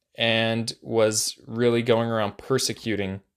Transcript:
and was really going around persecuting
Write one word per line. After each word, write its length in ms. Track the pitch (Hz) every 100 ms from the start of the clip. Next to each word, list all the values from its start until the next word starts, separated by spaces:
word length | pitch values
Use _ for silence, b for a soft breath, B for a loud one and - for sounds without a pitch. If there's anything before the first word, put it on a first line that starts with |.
| _ -
and 580 | 117 113 113 113 113 -
was 580 | - 113 110 107 - - -
really 340 | 113 120 117
going 280 | 117 113 117
around 280 | 113 101 -
persecuting 840 | - 131 - - 113 101 95 98 _